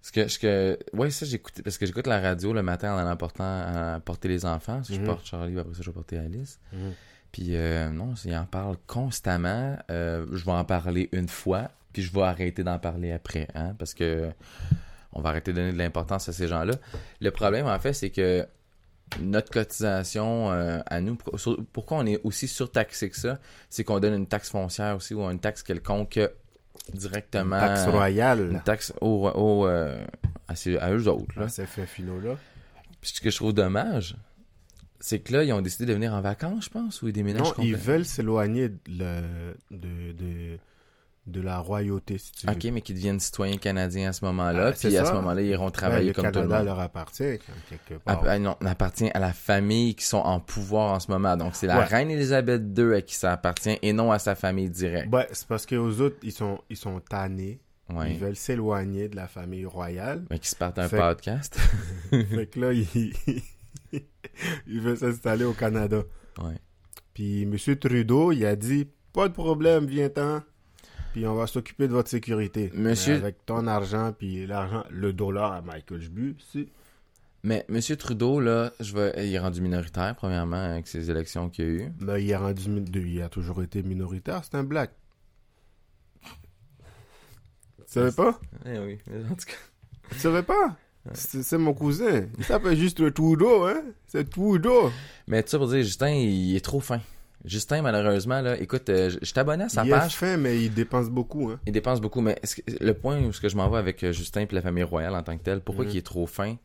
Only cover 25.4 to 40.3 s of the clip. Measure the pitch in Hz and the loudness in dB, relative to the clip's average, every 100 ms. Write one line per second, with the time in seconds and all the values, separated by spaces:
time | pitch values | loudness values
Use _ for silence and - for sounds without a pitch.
25.4 | 107 - - 85 - 104 87 - 101 - | -4 -4 -6 -6 -2 -2 0 2 0 0
26.4 | - _ _ - - 90 98 101 - 107 | -20 _ _ -20 -12 -10 -8 -8 -4 -2
27.4 | 95 95 101 101 92 101 98 98 123 120 | 0 2 4 4 4 4 4 4 4 4
28.4 | 90 82 - 104 - - 110 107 98 - | 2 0 0 0 -2 -2 2 2 2 4
29.4 | 107 101 95 87 78 60 50 - - - | 4 6 6 4 0 -4 -10 -6 -6 -6
30.4 | - 85 - 87 90 113 107 64 52 - | -10 -6 0 0 2 2 2 0 -2 -6
31.4 | 107 - 95 - 92 - 90 92 110 139 | -6 -6 -10 -8 -10 -8 -8 -6 -6 -8
32.4 | - - - - - - - - 113 101 | -12 -20 -20 -20 -20 -12 -10 -2 0 0
33.4 | 110 104 92 98 220 156 87 107 - _ | 2 4 4 2 0 -2 -4 -10 -18 _
34.4 | - _ _ - - _ - 107 - 131 | -20 _ _ -20 -20 _ -4 -4 0 2
35.4 | 151 107 92 - 120 104 113 104 98 104 | 4 2 0 -2 0 0 0 0 -2 -2
36.4 | 160 220 - 226 233 - 117 104 101 104 | -4 -4 -6 -6 -6 -4 -4 -2 -2 2
37.4 | 156 - 117 104 98 156 170 - 110 110 | 0 2 0 0 2 2 2 -2 0 2
38.4 | 104 117 127 90 - 87 90 87 87 85 | 2 0 -2 -4 -10 -6 -4 -4 -6 -8
39.4 | 85 87 _ 98 87 87 87 85 90 | -10 -14 _ -12 -10 -8 -10 -8 -8